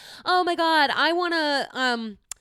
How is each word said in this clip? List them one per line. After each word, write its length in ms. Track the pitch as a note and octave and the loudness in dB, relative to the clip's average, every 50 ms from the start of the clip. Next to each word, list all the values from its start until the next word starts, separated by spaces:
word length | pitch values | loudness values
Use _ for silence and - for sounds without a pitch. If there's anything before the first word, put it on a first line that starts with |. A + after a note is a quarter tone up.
| - - - - - | -18 -20 -20 -10 -4
"Oh 180 | E4 F4+ F4+ F4+ | 0 0 2 2
my 120 | F4 F4 | 0 0
God, 340 | E4+ E4 D#4+ D#4+ D#4 C#4+ C4 - | 0 2 2 4 4 4 2 2
I 160 | - C#4 D#4 | 2 0 2
wanna, 560 | E4+ F4 F4+ E4+ E4+ E4 D#4 D4 C#4+ C4+ - - - | 2 0 0 0 0 0 0 0 0 -2 -2 -4 -4
um, 440 | B3+ C4 B3+ A#3+ A#3 A3+ A3 G3+ - _ _ - - | -2 -2 -2 -2 -2 -4 -8 -12 -14 _ _ -20 -20